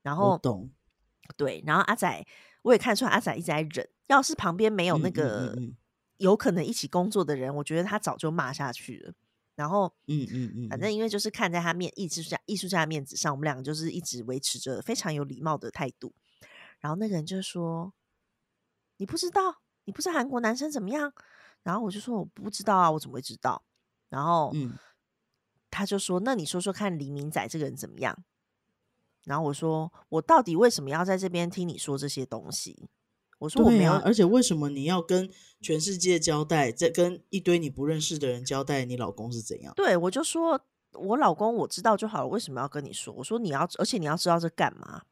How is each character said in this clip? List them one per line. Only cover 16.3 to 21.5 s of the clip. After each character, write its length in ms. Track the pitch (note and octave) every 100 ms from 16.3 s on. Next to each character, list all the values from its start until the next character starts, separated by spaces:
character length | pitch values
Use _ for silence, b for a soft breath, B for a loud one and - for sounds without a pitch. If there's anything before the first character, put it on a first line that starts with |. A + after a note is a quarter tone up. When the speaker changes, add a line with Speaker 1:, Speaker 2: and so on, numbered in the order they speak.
| B B B B B
Speaker 1:
然 100 | D3
后 80 | E3+
那 120 | A3
个 80 | F3+
人 100 | D#3
就 160 | F#3+
说 500 | F#3+ F3 E3+ E3 F3+ _ _ _ _ _ _ _ _ _ _ _
：“你 60 |
不 120 | G3 D#4+
知 120 | F4+
道？ 280 | G4 F#4+ - _ _ -
你 60 |
不 80 | G3
知 80 | E4
道 60 |
韩 140 | E4 C4
国 100 | B3+
男 180 | A#3 B3
生 140 | D4+
怎 100 | D4
么 100 | F#3+
样？” 220 | D4 C#4+ - b b b